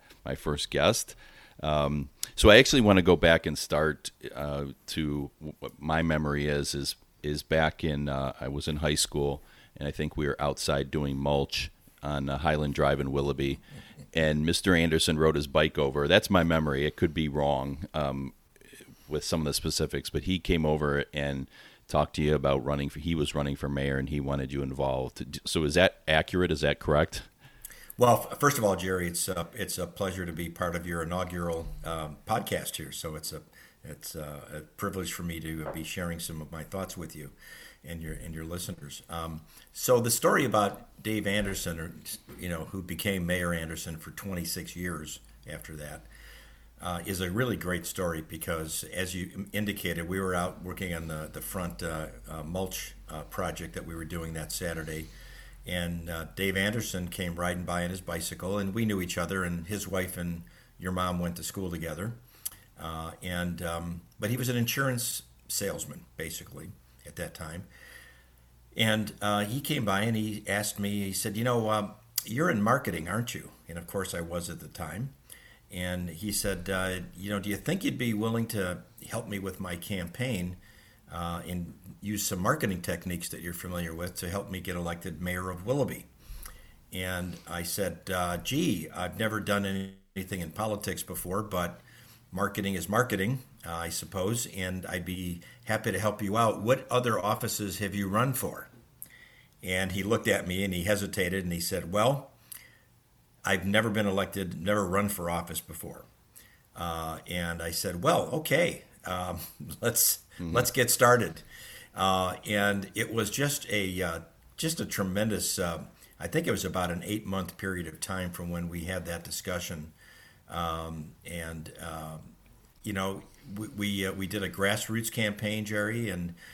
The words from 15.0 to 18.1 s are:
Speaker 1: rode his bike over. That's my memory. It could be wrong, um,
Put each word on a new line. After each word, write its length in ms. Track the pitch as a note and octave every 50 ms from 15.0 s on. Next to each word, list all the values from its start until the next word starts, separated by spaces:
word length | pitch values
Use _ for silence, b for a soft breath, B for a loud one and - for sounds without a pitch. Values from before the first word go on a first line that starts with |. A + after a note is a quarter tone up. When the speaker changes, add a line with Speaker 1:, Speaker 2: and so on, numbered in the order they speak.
| - - D#2+ D#2
Speaker 1:
rode 180 | D#2 D#2+ D#2
his 120 | D2+ D2 C#2+
bike 300 | C#2 D#2+ D#2 D#2 - D#2+
over. 280 | D2 C#2 C2+ C#2+ C#2+
That's 240 | D2 F2+ G#2 - -
my 140 | G2 F2+ E2
memory. 420 | E2 E2 D#2+ D#2 D2 C#2 C2+ C#2+
It 120 | D2+ - -
could 160 | F#2 E2 D2
be 160 | E2 D#2+ D2+
wrong, 560 | C#2 D2 C#2+ C#2+ C#2+ C2 C2+ C#2 C#2+ D2+ E2 - -
um, 400 | D2+ D2 C#2